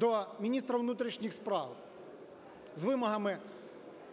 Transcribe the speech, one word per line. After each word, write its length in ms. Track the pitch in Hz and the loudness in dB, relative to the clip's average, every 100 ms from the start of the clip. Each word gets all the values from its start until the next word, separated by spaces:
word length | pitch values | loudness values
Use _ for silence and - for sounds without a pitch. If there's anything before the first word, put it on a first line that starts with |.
до 260 | 233 214 185 - | 6 6 2 0
міністра 380 | 214 262 262 240 | 2 2 2 2
внутрішніх 540 | 240 240 240 - 220 | 2 2 0 0 -4
справ 440 | - - 185 131 - - - - - - - - - - 156 | -2 0 2 0 -6 -14 -14 -14 -14 -16 -16 -18 -16 -14 -2
з 80 | |
вимогами 540 | 196 262 226 214 202 175 - - - - - - - | 2 4 4 4 2 0 -4 -14 -14 -14 -14 -14 -14